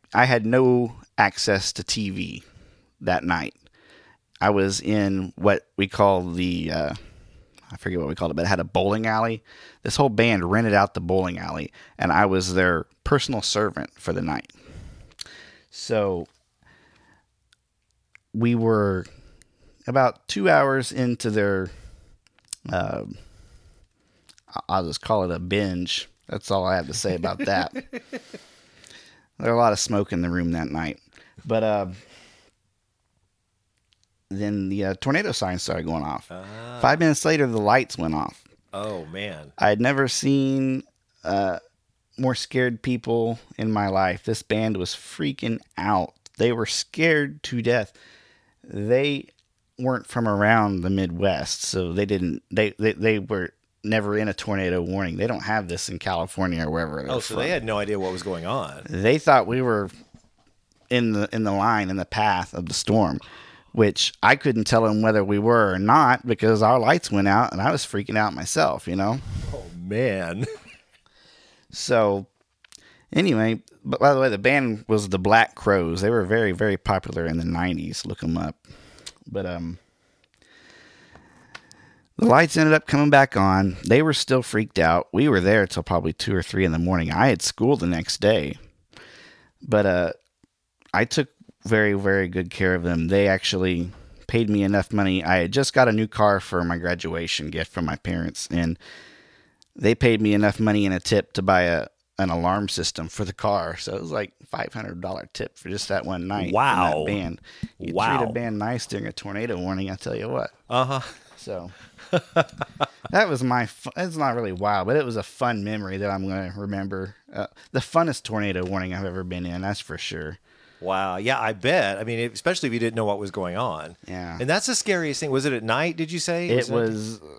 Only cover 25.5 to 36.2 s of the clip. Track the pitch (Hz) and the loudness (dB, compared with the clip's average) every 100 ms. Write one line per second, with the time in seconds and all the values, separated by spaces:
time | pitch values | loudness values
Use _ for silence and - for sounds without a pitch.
25.5 | 98 98 90 90 - - _ - 101 - | -2 0 -4 -4 -6 -8 _ -12 -12 -4
26.5 | 98 92 95 71 87 101 90 92 92 277 | -2 0 -2 -2 -6 -4 -4 -4 -4 -2
27.5 | 98 - 269 - 240 - 262 - - - | -2 -2 -8 -12 -16 -14 -16 -16 -20 -20
28.5 | _ _ _ - - - _ _ - 110 | _ _ _ -20 -20 -20 _ _ -6 0
29.5 | 117 117 101 - 104 101 90 87 87 85 | 4 4 2 0 0 0 -2 -2 -2 -2
30.5 | 82 71 76 80 - _ - - - - | -2 -4 -4 -6 -8 _ -20 -20 -18 -4
31.5 | 113 110 104 92 92 - - - _ _ | 0 2 0 -2 -10 -20 -20 -20 _ _
32.5 | _ _ _ _ _ _ _ _ _ _ | _ _ _ _ _ _ _ _ _ _
33.5 | _ _ _ _ _ _ _ _ 98 104 | _ _ _ _ _ _ _ _ -6 -4
34.5 | 104 95 101 95 92 135 160 202 117 95 | -2 -2 -2 -4 -4 -2 0 -2 -4 -4
35.5 | 90 - 85 82 80 73 65 | -4 -4 -6 -4 -4 -4 -8